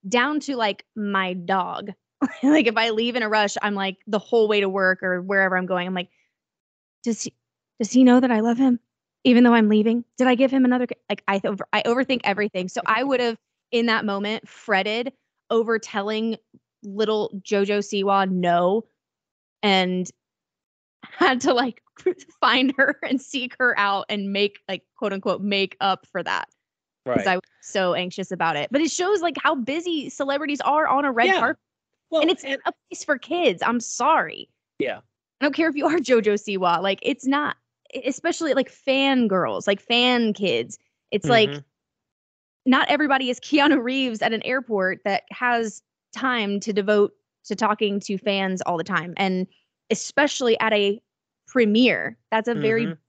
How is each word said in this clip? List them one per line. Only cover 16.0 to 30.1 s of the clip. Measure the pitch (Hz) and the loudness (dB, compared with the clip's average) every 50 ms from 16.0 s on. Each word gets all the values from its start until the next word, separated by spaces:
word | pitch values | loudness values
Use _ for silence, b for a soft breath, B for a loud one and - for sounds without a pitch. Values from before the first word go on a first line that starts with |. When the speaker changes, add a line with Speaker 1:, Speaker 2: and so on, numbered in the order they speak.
| 196 208 220 220 226 226 220 - _ _ _ - _ _ _ _ - | -4 -2 -2 -2 -2 -2 -4 -6 _ _ _ -20 _ _ _ _ -16
Speaker 1:
little | 202 196 208 220 214 220 214 208 - - 196 - | -12 -2 -2 0 0 0 -2 -2 -4 -6 -12 -6
JoJo | - 208 202 202 196 208 208 | -2 0 0 2 2 0 -2
Siwa | 202 - - 202 190 196 196 196 190 190 | -2 -2 -4 -2 0 2 2 2 2 2
no | 185 180 175 175 170 175 180 180 196 226 226 _ _ _ _ _ _ _ _ _ _ _ _ _ _ _ | 0 0 2 2 2 4 4 2 2 0 -2 _ _ _ _ _ _ _ _ _ _ _ _ _ _ _
and | - 208 196 190 185 180 185 185 180 - - _ _ _ _ _ _ _ _ _ _ _ _ _ _ _ _ _ - | 0 2 2 2 2 0 0 -2 -4 -6 -10 _ _ _ _ _ _ _ _ _ _ _ _ _ _ _ _ _ -20
<laughs> | |
had | - - - 349 285 262 247 | -20 -2 2 2 2 2 2
to, | 254 311 269 | 0 0 2
like, | 233 269 247 - - _ _ _ | 2 0 -2 -6 -10 _ _ _
<laughs> | - - 370 359 - - - _ _ | -4 -4 -4 -4 -4 -12 -20 _ _
find | - 240 226 262 254 262 285 | 2 2 4 4 2 2 2
her | - 269 277 285 _ - | 2 0 0 0 _ -4
and | - 269 262 | -4 -4 -4
seek | - - - 269 247 247 - _ | -4 -6 -8 -8 -8 -8 -4 _
her | 254 240 - | 0 0 2
out | - 202 202 196 196 - - | 2 0 0 0 -2 -4 -4
and | 208 202 196 196 | -6 -6 -4 -4
make, | 196 202 208 202 202 - _ - | -2 0 -2 -2 -2 -8 _ -10
like, | 190 185 _ _ _ | -10 -10 _ _ _
quote | - - 208 196 | -8 -6 -6 -6
unquote, | 196 - 208 180 - | -4 -4 -4 -4 -2
"make | 190 208 196 196 196 185 - _ | -2 -2 0 0 -2 -2 -4 _
up" | - 196 190 180 _ | -2 -2 -2 -2 _
for | _ - 185 175 | _ -10 -8 -4
that. | - 95 90 - _ _ _ _ _ _ _ _ _ _ _ _ | -4 -4 -4 -6 _ _ _ _ _ _ _ _ _ _ _ _
'Cause | 127 123 | -2 -2
Speaker 2:
Right. | - 196 | 0 0
Speaker 1:
I | 196 180 | 0 0
was | 185 _ _ _ _ | 0 _ _ _ _
so | - - - 202 185 180 170 | -20 -6 -4 -2 0 0 0
anxious | 175 180 180 - - 185 - | -2 -4 -6 -8 -10 -8 -8
about | 190 170 170 165 156 | -4 -2 -2 -2 0
it. | 143 147 - | -2 -4 -2
But | 233 285 | -2 0
it | 330 294 | 0 0
shows, | - - 359 381 427 370 | -2 -2 0 0 0 0
like, | 320 339 277 - - | 0 -4 -4 -4 -6
how | 285 320 | -6 -6
busy | 277 226 240 277 339 339 359 330 302 240 | -6 -4 -6 -6 -6 -4 -4 -6 -6 -8
celebrities | - | -10